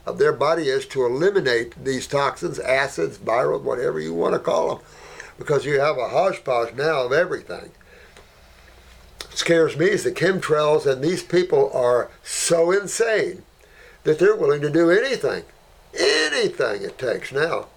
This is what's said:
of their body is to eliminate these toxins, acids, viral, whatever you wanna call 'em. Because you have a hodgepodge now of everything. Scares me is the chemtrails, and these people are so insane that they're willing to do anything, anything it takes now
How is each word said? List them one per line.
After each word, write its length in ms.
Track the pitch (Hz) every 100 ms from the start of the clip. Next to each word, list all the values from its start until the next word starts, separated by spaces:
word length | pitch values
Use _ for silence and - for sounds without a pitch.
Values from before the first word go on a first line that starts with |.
of 140 | - -
their 140 | 147
body 360 | 135 143 165 147
is 160 | 135 135
to 200 | 139 123
eliminate 760 | 131 180 196 139 117 117 -
these 240 | 131 131 -
toxins, 520 | 139 139 - 170 143
acids, 580 | - 131 139 - 160 -
viral, 440 | - 113 147 -
whatever 380 | 127 120 139 156
you 120 | 156
wanna 260 | - - 180
call 340 | - - -
'em. 60 | - - - - - - -
Because 260 | - 143
you 160 | 127 139
have 160 | 143 139
a 120 | 113
hodgepodge 680 | 127 190 - - 123 117
now 300 | 117 151 151
of 80 | 123
everything. 580 | 143 180 117 - 87 - - - - - - - - - - - - - - - - -
Scares 420 | - - 165 156 120
me 120 | 175
is 160 | 214
the 80 | 127
chemtrails, 720 | - 165 185 - 151 151 151
and 180 | 143 131
these 200 | 147 185
people 480 | - 175 180 143 139
are 380 | - 123 123 107 -
so 480 | - - - 170 170
insane 720 | 196 190 - 226 214 139 - - _ _ - - -
that 140 | - -
they're 180 | 185 214
willing 240 | 151 147
to 80 | 147
do 220 | 156 170
anything, 540 | 190 262 247 131 95 - - _ - _
anything 880 | - 165 151 - 254 208 - 127 101
it 160 | 95 -
takes 340 | 127 95 -
now 360 | 131 160 117 101